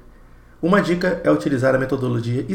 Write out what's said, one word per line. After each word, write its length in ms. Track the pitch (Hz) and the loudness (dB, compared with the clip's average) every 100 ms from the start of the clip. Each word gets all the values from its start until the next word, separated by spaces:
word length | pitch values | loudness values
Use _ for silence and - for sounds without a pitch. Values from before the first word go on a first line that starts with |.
| - - - - - - | -20 -20 -20 -20 -20 -6
Uma 200 | 165 202 | 2 2
dica 400 | 160 175 185 170 | 2 0 0 0
é 80 | 147 | 0
utilizar 440 | 151 151 135 131 | 0 0 0 2
a 40 | 131 | 2
metodologia 680 | 131 135 123 120 117 123 - | 0 -2 -2 -2 -2 -4 -4